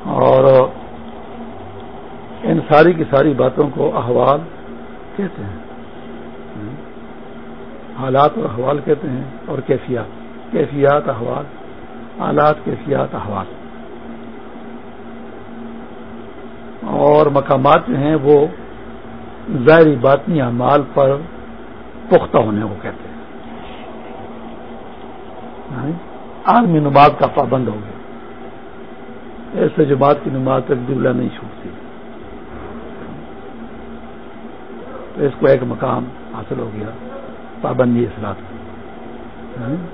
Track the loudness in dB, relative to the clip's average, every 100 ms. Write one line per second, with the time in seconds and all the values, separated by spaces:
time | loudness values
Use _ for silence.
0 | -2 4 6 8 10 8 6 -2 -14 -14
1 | -14 -14 -14 -12 -12 -12 -14 -14 -14 -14
2 | -14 -14 -14 -4 0 0 6 8 8 6
3 | 2 4 4 4 2 4 0 2 0 0
4 | 2 4 6 4 0 -14 -14 -14 -14 -16
5 | -10 -6 -6 -6 -10 -10 -14 -14 -14 -14
6 | -14 -14 -14 -14 -14 -12 -10 -12 -14 -16
7 | -16 -16 -16 -16 -14 -14 -14 -16 -14 -6
8 | 2 6 6 4 -4 0 0 0 2 0
9 | 0 -6 -6 -10 -6 -6 0 0 0 -4
10 | -4 -10 -14 -14 -4 0 0 4 6 6
11 | 2 -4 -4 -4 -6 -14 -16 -16 -14 -14
12 | -14 -4 0 4 4 4 -2 -6 0 0
13 | 0 -4 -4 -6 -6 -12 -14 -14 -14 -14
14 | -12 -12 -14 -14 -14 -14 -14 -14 -14 -14
15 | -14 -14 -14 -14 -14 -14 -12 -14 -14 -14
16 | -14 -14 -14 -14 -16 -14 -16 -10 -2 6
17 | 8 8 8 4 4 4 8 6 4 0
18 | 2 4 8 8 6 -2 -14 -14 -14 -14
19 | -14 -14 -14 -12 -4 4 8 10 8 6
20 | 4 4 4 2 2 2 4 4 4 4
21 | 4 4 -4 -14 -14 -14 -14 -16 -16 -14
22 | 6 6 6 4 4 2 -2 -6 -8 -10
23 | -14 -14 -14 -16 -14 -14 -14 -14 -14 -14
24 | -14 -14 -12 -12 -14 -14 -14 -14 -14 -14
25 | -14 -14 -14 -14 -14 -14 -10 -6 -4 -6
26 | -10 -14 -14 -2 4 6 6 4 6 10
27 | 8 8 2 2 2 2 0 -4 -10 -14
28 | -14 -16 -16 -14 -14 -16 -16 -16 -16 -16
29 | -16 -14 -14 -14 -8 0 0 4 4 6
30 | 6 4 2 0 2 0 2 0 0 0
31 | 2 2 -2 -4 -12 -12 -12 -12 -14 -16
32 | -16 -16 -16 -16 -14 -14 -12 -12 -12 -12
33 | -12 -12 -14 -14 -14 -14 -14 -14 -14 -14
34 | -14 -16 -16 -16 -16 -16 -14 -14 -14 -14
35 | -10 -2 -2 4 4 6 2 -2 -2 -2
36 | -4 -10 -12 -12 -8 -6 -6 -8 -8 -10
37 | -12 -12 -14 -14 -14 -6 -4 2 4 4
38 | 0 -4 -8 -8 -12 -14 -14 -14 -14 -14
39 | -14 -14 -14 -14 -12 -8 -4 -4 -6